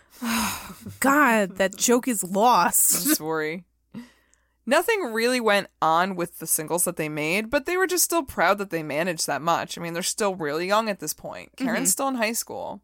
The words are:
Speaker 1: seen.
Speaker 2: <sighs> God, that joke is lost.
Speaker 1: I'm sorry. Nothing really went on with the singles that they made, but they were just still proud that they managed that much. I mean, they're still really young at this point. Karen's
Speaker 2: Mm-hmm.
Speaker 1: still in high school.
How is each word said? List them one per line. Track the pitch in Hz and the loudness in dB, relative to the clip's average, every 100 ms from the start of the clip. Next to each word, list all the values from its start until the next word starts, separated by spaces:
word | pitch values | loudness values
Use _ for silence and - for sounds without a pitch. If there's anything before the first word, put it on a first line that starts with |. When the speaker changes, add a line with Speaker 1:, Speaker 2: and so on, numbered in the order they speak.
| _ - | _ -10
Speaker 1:
seen. | 233 | -4
Speaker 2:
<sighs> | 226 208 - - - - - | -2 -2 -6 -12 -16 -16 -2
God, | 262 285 277 226 190 185 | 4 6 6 6 2 2
that | 190 - | -2 0
joke | - 240 254 | 2 2 2
is | 220 | -4
lost. | 175 196 240 208 185 - - 175 180 | -2 2 6 6 4 4 2 2 2
Speaker 1:
I'm | 311 | 0
sorry. | 156 160 156 180 - _ _ 220 247 _ _ _ _ _ - | -2 -4 -4 -6 -12 _ _ -18 -18 _ _ _ _ _ 0
Nothing | 294 370 427 269 | 2 2 0 -2
really | 220 233 254 | 0 0 2
went | 220 202 - _ | 2 2 0 _
on | 160 165 190 180 | 2 2 2 -2
with | 170 - | -6 -8
the | 160 | -4
singles | - 151 170 180 | -4 -2 -2 -2
that | 175 | -2
they | 156 | -4
made, | 151 151 190 220 | -2 -2 -2 0
but | 285 285 | -2 0
they | 359 | 0
were | 370 | 0
just | 349 | 0
still | - 339 | 0 -2
proud | 277 - 170 202 | -4 0 2 2
that | 196 | -2
they | 165 | -6
managed | 156 143 180 160 - | -4 -2 -2 -2 -4
that | 143 | -4
much. | 160 156 - - | 0 0 -2 -8
I | |
mean, | 170 170 | -8 -6
they're | |
still | 185 - 208 190 | -6 -2 -2 -2
really | 151 151 180 | -4 -4 0
young | 208 226 | 0 0
at | 196 | -4
this | 156 - | -8 -10
point. | - - - - | -12 -14 -16 -8
Karen's | - 226 | -4 -2
Speaker 2:
Mm-hmm. | 277 | 0
Speaker 1:
still | - 277 | 0 -2
in | 254 | -2
high | 220 | -2
school. | 233 - - - 214 | -4 -6 -8 -10 -12